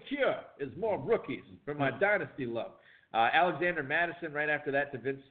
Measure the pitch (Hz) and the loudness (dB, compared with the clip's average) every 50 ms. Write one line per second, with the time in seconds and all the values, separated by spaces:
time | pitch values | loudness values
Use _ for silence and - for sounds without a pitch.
0 | - - 269 285 262 208 135 - - - - - 139 135 110 156 208 220 190 165 | -6 -6 -2 0 2 2 2 0 -4 -10 -10 -8 -8 -8 -6 -4 -2 0 0 0
1 | 131 175 226 202 - - 127 92 - - - - _ - 147 147 139 135 120 120 | 0 2 2 2 0 -2 -6 -8 -8 -12 -20 -14 _ -8 -4 -2 0 0 2 2
2 | 190 202 208 196 160 127 - - 131 120 117 113 - - - - - - - - | 2 2 2 2 0 -4 -8 -8 -6 -4 -4 -4 -6 -8 -10 -18 -20 -20 -20 -20
3 | _ _ - 110 117 117 120 156 175 180 175 - 175 175 175 160 143 131 147 165 | _ _ 2 2 4 4 6 6 4 4 4 2 0 0 0 0 -2 0 0 0
4 | 175 170 160 - 170 160 143 147 151 151 151 143 143 147 135 139 143 143 139 127 | 0 0 -2 -6 -8 -6 -4 -2 0 0 0 0 0 0 2 2 0 0 -4 -4
5 | 110 135 139 139 - - | -4 -4 -4 -4 -2 2